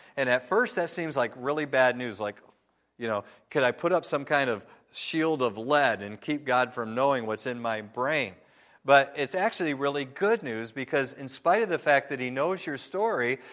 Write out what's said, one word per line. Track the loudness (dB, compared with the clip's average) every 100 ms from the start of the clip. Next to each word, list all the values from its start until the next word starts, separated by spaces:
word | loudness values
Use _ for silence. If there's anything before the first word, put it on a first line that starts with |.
| -10 -2
And | 2
at | 2 2
first | 0 2
that | 0 -2
seems | -2 -2 0
like | -2 -2
really | -4 -2
bad | 0 4 4 2
news. | -4 -4
Like, | -6 -6 -16 _ _ _ _ -8
you | -4
know, | -4 -6 -16 -4
could | 2
I | 2
put | 2 0
up | 0
some | 0 -4
kind | 0 0 2
of | -2 -6 -20 _
shield | -8 -4 0 0 2
of | 0 -2
lead | 2 4 4 0
and | -4 -10
keep | -6 -4
God | 0 2 2
from | -2 -6 0
knowing | 0 0
what's | -2 -4 -4
in | -4
my | -4 -4
brain? | -6 -4 -2 0 -4 -8 _ _ _ _
But | 6 6 6 -2
it's | -4 0
actually | -2 0 -4
really | -2 -2 -2
good | -4 -2 0 0
news | -2 -6 -6
because | -8 -2 0 0
in | -6 -10
spite | -2 2 2
of | 2
the | 0
fact | 4 4 2
that | -4
he | -4
knows | -2 -2 -2 -6
your | -8
story, | -6 -2 0 0 0 -2 -6